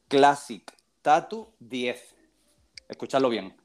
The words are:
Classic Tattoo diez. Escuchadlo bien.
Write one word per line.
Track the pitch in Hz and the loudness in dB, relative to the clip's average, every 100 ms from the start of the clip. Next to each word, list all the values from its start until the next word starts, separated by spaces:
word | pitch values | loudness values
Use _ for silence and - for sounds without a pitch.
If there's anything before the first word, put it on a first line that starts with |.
| - | 0
Classic | 143 139 143 - 101 - - _ _ | 4 6 4 -4 -16 -16 -20 _ _
Tattoo | 147 160 165 220 214 _ | 2 2 0 -12 -14 _
diez. | 113 127 123 117 - _ _ _ _ _ _ - - | -12 -6 -6 -6 -14 _ _ _ _ _ _ -20 -18
Escuchadlo | 107 117 135 131 | -14 -4 0 0
bien. | 110 92 - | -2 -8 -16